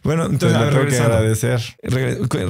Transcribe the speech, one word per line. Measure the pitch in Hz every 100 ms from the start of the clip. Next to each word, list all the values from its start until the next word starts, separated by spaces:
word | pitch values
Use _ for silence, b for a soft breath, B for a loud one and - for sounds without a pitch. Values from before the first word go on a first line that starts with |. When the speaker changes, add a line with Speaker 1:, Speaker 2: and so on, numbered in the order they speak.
Speaker 1:
Bueno, | - 165 165
entonces, | - 175
Speaker 2:
Te | 113
lo |
Speaker 1:
a |
ver, | 113
Speaker 2:
tengo | 143 143
que |
Speaker 1:
regresando. | 127 117 113
Speaker 2:
agradecer. | 110 107 120 123 - -
Speaker 1:
Regre-, | - 123 127 - 127
cu-, | -